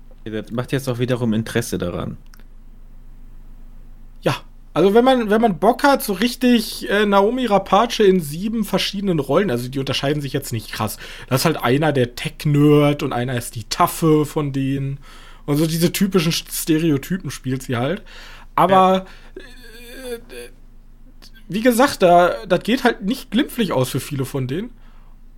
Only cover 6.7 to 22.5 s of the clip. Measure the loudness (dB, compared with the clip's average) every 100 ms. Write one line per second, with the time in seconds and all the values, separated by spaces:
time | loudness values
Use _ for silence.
6.7 | -8 -2 0 4 4 4 0 0 0 2
7.7 | 2 2 2 4 4 0 -6 -4 -4 -2
8.7 | -2 -2 -4 -2 -2 0 0 0 -2 -4
9.7 | -6 -4 -4 -2 -2 -4 -6 -6 -8 -6
10.7 | -6 -6 -6 -16 -16 -4 0 0 0 0
11.7 | 2 2 0 -2 -4 -12 -6 0 4 6
12.7 | 6 4 0 -4 -4 -4 -6 -6 -10 -6
13.7 | 0 0 2 2 2 2 -4 -4 -4 -4
14.7 | -4 -6 -10 -14 -20 -20 -12 -4 0 0
15.7 | 0 0 0 0 0 0 -2 -6 -6 0
16.7 | 0 2 0 -2 -8 -8 -8 -6 -6 -4
17.7 | -4 -4 -6 -10 -20 -20 -20 -6 2 4
18.7 | 6 6 4 -2 -14 -20 -20 -20 -20 -20
19.7 | -20 -18 -14 -12 -12 -14 -18 -18 -20 -20
20.7 | -20 -20 -20 -20 -20 -20 -20 -10 0 2
21.7 | 4 2 4 6 6 6 2 -2